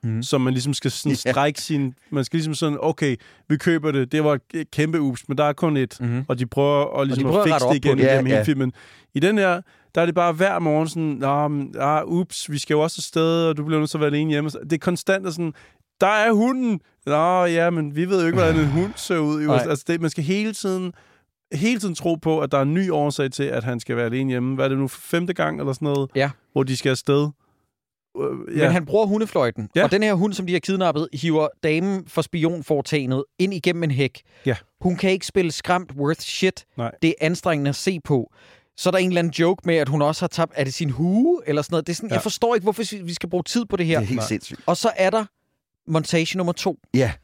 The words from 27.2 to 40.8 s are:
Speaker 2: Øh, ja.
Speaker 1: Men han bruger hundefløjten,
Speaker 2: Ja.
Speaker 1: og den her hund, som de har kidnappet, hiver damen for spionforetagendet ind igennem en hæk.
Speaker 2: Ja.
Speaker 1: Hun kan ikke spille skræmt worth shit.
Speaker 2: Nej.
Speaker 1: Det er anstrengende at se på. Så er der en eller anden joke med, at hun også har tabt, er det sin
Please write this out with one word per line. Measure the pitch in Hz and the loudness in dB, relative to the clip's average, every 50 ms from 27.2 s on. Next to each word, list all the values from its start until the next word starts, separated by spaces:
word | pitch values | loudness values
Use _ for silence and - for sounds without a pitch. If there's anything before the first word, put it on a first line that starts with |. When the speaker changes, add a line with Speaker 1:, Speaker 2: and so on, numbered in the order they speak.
| 147 151 147 _ _ _ _ _ _ _ _ _ _ _ _ _ _ _ _ - | 2 0 -2 _ _ _ _ _ _ _ _ _ _ _ _ _ _ _ _ -6
Speaker 2:
Øh, | 139 131 131 131 113 - - 151 | -4 -4 -4 -6 -8 -6 0 2
ja. | 151 | 2
Speaker 1:
Men | 135 | 4
han | 170 180 160 | 4 2 0
bruger | 131 - 208 220 | 2 2 2 2
hundefløjten, | 202 202 220 220 208 - 180 135 120 - - 110 - _ | 2 2 0 0 0 0 0 0 0 0 -4 -10 -2 _
Speaker 2:
Ja. | - 196 | 2 2
Speaker 1:
og | - | 4
den | - 196 214 | 4 2 2
her | 214 202 | 2 2
hund, | 170 185 214 196 | 2 2 0 0
som | - 190 175 | -2 -4 -2
de | 180 | -2
har | 175 | -2
kidnappet, | - - 196 190 185 175 147 147 160 - - | 0 0 0 2 2 0 2 0 -2 -4 -6
hiver | 139 131 170 156 156 156 151 - _ - | -4 0 2 2 2 2 0 -4 _ 0
damen | 156 156 160 180 196 196 190 165 - | 0 0 2 0 0 -2 -2 -6 -4
for | - - | -4 -4
spionforetagendet | 156 - - 175 151 165 175 170 139 - 160 139 135 - - 151 135 123 131 131 139 _ _ _ | -4 -2 -2 0 0 0 0 -2 -2 -2 -2 -2 0 -2 -2 -2 0 0 -2 -2 -2 _ _ _
ind | 180 190 202 | 0 0 0
igennem | 175 131 180 175 170 170 | -2 -2 -2 0 0 0
en | 156 | 0
hæk. | 135 123 143 127 _ - _ _ _ - - | 0 0 0 -2 _ -8 _ _ _ -6 -2
Speaker 2:
Ja. | 135 120 - - _ _ _ | -2 -2 -2 -4 _ _ _
Speaker 1:
Hun | - 185 180 | -2 -2 -2
kan | 185 - 190 | 0 0 0
ikke | 190 185 - | 0 0 -2
spille | - - 202 180 165 | -2 0 0 0 0
skræmt | 147 - - - 180 180 185 - 135 139 | -2 -6 -2 0 0 0 0 -6 -8 -4
worth | 143 143 160 - | -2 -2 -2 -2
shit. | - - - - - 185 - - - _ _ - | -6 -10 -4 0 0 0 0 -2 -16 _ _ -6
Speaker 2:
Nej. | 120 117 - - | -6 -6 -4 0
Speaker 1:
Det | - 160 | 0 0
er | 165 - 151 | 2 2 0
anstrengende | 156 180 170 - 185 165 147 143 139 | -2 -2 0 -2 -2 -2 0 0 -2
at | 139 | -4
se | - - 190 190 165 | -2 -4 -4 -4 -4
på. | - - 147 131 113 - _ _ - - - _ _ _ _ - | -2 0 0 0 0 -2 _ _ -20 -20 -20 _ _ _ _ -4
Så | - 185 | -2 0
er | |
der | 180 190 | 2 2
en | 185 185 | 2 2
eller | 180 175 | 2 2
anden | 170 170 147 | 0 0 0
joke | - 165 170 190 175 - | 2 2 2 2 0 0
med, | 175 170 | 0 2
at | 160 147 131 | 2 2 2
hun | 143 151 | 2 0
også | 143 147 156 - | 2 0 0 0
har | 180 165 | -4 -4
tabt, | - - 165 160 - | 0 -2 -2 -2 0
er | 143 143 | -4 -4
det | 135 131 | -4 -2
sin | - | -4